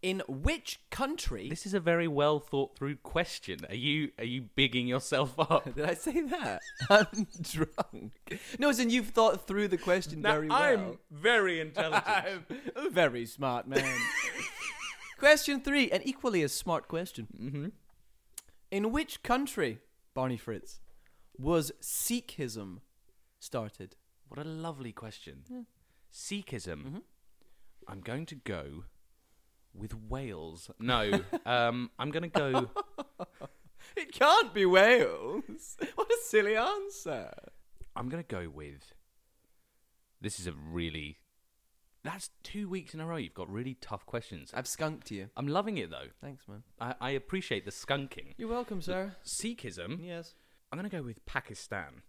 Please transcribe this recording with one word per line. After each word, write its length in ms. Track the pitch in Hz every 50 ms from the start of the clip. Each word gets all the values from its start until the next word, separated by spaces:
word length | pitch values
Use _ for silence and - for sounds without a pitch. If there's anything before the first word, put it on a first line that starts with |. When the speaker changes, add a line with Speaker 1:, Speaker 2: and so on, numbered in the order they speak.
| -
Speaker 1:
In 200 | 185 190 190 170 -
which 500 | 135 135 151 254 320 320 - - - - - _
country 580 | - - 254 269 311 - - - - 107 95 127
Speaker 2:
This 160 | 151 - -
is 80 | 196 185
a 80 | 202
very 260 | 170 165 170 170 170
well 320 | 170 151 139 147 147 151 147
thought 380 | 147 - - 139 139 135 -
through 200 | - 139 139 147
question. 640 | - _ - - 160 175 - - - - - 92 78 78 -
Are 40 | 98
you, 360 | 117 120 147 147 156 156 - - -
are 60 | 117
you 160 | 117 123 131 127 104 _
bigging 320 | - 135 135 117 127 123
yourself 480 | 123 123 131 - - - 131 147 131 - -
up? 260 | 160 - 160 151 -
Speaker 1:
<laughs> 100 | - 127
Did 120 | 135 147
I 80 | 165 -
say 260 | - - 320 262 330
that? 400 | 320 269 277 359 269 127 101 90 - - -
<laughs> 160 | - - -
I'm 360 | 202 208 214 - - 208 208 - - - 170
drunk. 720 | - - 156 156 - - - 185 - - 110 - 107 - - _ - - 196 - - - 240
No, 100 | 254 294
as 100 | 277 226
in 120 | 254 233
you've 180 | 233 254 220 202
thought 380 | - - 226 220 165 180 - -
through 200 | 190 202 208 202
the 100 | 185 170
question 420 | - - 175 190 175 156 156 156
Speaker 2:
Now, 140 | - 208 220
Speaker 1:
very 140 | 151 156 156
well. 100 | - 262 294
Speaker 2:
I'm 360 | 294 262 214 190 185 - - _ _
very 500 | 156 147 156 214 240 226 202 190 175 160
intelligent. 440 | 160 156 143 180 208 160 175 208 -
Speaker 1:
<laughs> 0 | 185 214 196 160 180 196 180 160 - - 262 285 240 -
I'm 100 | - 285
a 40 | 349
very 340 | 262 180 170 143 120 123 120
smart 420 | 113 - - 143 135 120 120 -
man. 320 | 127 135 - - 135 131 - 988 960 - - - - - - 1077 1077 807
<laughs> 640 | 906 1077 1077 960 906 1077 1077 - - - - - -
Question 420 | - 294 302 294 - - 285 269 -
three, 280 | 277 277 285 269 202
an 120 | - 190 -
equally 380 | - 165 - - 262 214 180 156
as 100 | 139 -
smart 360 | - - - 170 151 - -
question. 380 | - 160 180 190 - - 113 107 107 - 107
Speaker 2:
Mm-hmm. 240 | 135 139 147 143 180 - - _ - - _ _ - _ _ _ _ - - - - - - - -
Speaker 1:
In 220 | - 196 208 220 226
which 300 | 294 311 311 - - _
country, 560 | - 233 262 277 262 - - 165 127 110 113 _ _ _ _ _ _ _
Barney 220 | - 131 131 127
Fritz, 420 | 113 - - 113 98 - - - - - - - - - - - _ - - _ -
was 340 | 131 143 170 165 151 135 - -
Sikhism 1000 | - - - - - - 240 240 - - - - 151 123 107 110 101 95 87 - - _ _ _ _ - _ _ _ _ _ _
started? 580 | - - - 127 110 107 - - 95 92 - _ _ _ _ _ _ -
Speaker 2:
What 100 | 127 135 147
a 40 | 160
lovely 440 | 160 160 160 170 156 139 131 120 104
question. 500 | - - 110 104 - - 82 71 67 69 -
Speaker 1:
Yeah. 120 | 247 254 240 _ _ _ _ _ _ _ _ - -
Speaker 2:
Sikhism. 680 | - - - 202 202 196 - - 117 87 87 82 73 73
Speaker 1:
Mm-hmm. 140 | 131 147 196 - _ _ _ _ - - _ - - - _ - - - - - -
Speaker 2:
I'm 120 | - 98
going 260 | 90 - 117 139 165
to 80 | - -
go 500 | 135 _ - 101 85 71 71 71 80 - - - - - _ _ _ _ _ _ _ _ _ _ _ _ _ _
with 200 | - 104 110 110 110 110 107
Wales. 640 | 123 131 139 123 101 82 78 82 80 87 - - - _
No, 400 | 110 120 123 120 107 104 98 98 92 - -
Speaker 1:
<laughs> 140 | - -
Speaker 2:
um, 440 | - 123 123 120 117 117 123 123 117 - -
I'm 120 | 127 143
gonna 180 | 151 160 170 170
go 420 | - 170 147 139 127 131 - - - 403 403 - - - 277 - _ - 180 -
Speaker 1:
<laughs> 640 | _ - 190 - - - - - - - - - -
It 160 | 415 330 - -
can't 400 | - 262 294 339 427 453 226 165
be 120 | 208 196
Wales. 1120 | 185 180 185 196 220 247 240 151 92 82 - - 120 156 226 - - 311 320 - - - - -
<laughs> 80 | - -
What 160 | - 440 -
a 60 | 466 466 -
silly 320 | - - 214 208 202 214
answer. 760 | 220 233 330 403 415 392 403 392 - - 170 151 120 92 - - - - - - - - _ - - - - -
Speaker 2:
I'm 140 | - 120 127
gonna 140 | 135 170 170
go 240 | - - 95 87 82 71
with, 420 | 76 76 73 71 69 - - - - _ _ _ _ _ _ _ _ _ _ _ _ _ _ _ _ _ _ _ _ _ _ _ _
this 200 | - 107 - -
is 60 | 87
a 60 | 90 80
really, 640 | 73 73 78 82 85 85 82 76 80 76 73 78 _ _ _ _ _ _ _ _ _ _ _ _ _ _ _ _ _ _
that's 280 | 143 170 196 - - _ _ -
two 260 | - - 202 208 190
weeks 260 | 180 190 175 - -
in 60 | 156
a 60 | 156
row 100 | 165 170
you've 180 | 160 123 - -
got 160 | - 92 -
really 240 | 95 107 123 131 131 -
tough 240 | - - 107 101 -
questions. 440 | - - 120 117 - 107 80 69 - -
Speaker 1:
I've 120 | - 127
skunked 440 | - - - 160 156 160 - - -
you. 180 | 107 98 95 107 _
Speaker 2:
I'm 100 | - 135
loving 320 | 143 147 180 208 214 214 165
it, 120 | 104 82
though. 180 | 80 65 67 69 - _
Speaker 1:
Thanks, 260 | - 139 139 127 _ -
man. 140 | 101 104 117 _ - _
Speaker 2:
I, 140 | 123 120 127 -
I 100 | 120 127
appreciate 540 | 139 135 - - - 190 - - - 104 -
the 60 | 101
skunking. 640 | - - - - 139 139 135 131 - - 95 92 -
Speaker 1:
You're 120 | - - 220
welcome, 340 | 233 247 247 - 214 185 156
sir. 320 | 165 185 185 190 202 185 - -
Speaker 2:
Sikhism? 760 | - - - - 220 240 226 - 120 90 87 87 92 139 180 160
Speaker 1:
Yes. 300 | 180 175 170 165 - - _ _ _ _ _ _ _ -
Speaker 2:
I'm 60 | 151
gonna 100 | 185 208
go 140 | 190 175 139
with 220 | 123 113 - _
Pakistan. 760 | - - 135 - - 110 - - - - 98 87 69 65 62 -